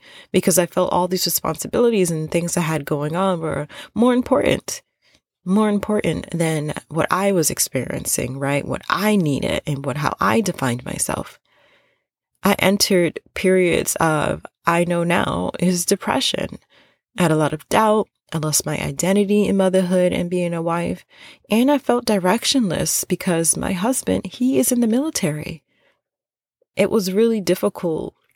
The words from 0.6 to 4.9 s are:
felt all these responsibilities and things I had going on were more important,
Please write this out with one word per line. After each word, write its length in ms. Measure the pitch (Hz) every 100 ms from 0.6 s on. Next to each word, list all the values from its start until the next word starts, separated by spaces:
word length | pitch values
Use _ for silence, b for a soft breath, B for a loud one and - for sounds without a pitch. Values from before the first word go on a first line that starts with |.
felt 260 | 175 185 180
all 160 | 175 180
these 200 | 185 170
responsibilities 840 | - 156 156 - - 240 220 170
and 200 | 160 156
things 260 | 170 170 180
I 60 |
had 240 | 160 156 143
going 280 | 147 151
on 260 | 170 196 175
were 280 | 160 - 147 B B
more 200 | 208 240
important, 680 | 247 247 262 - - - - -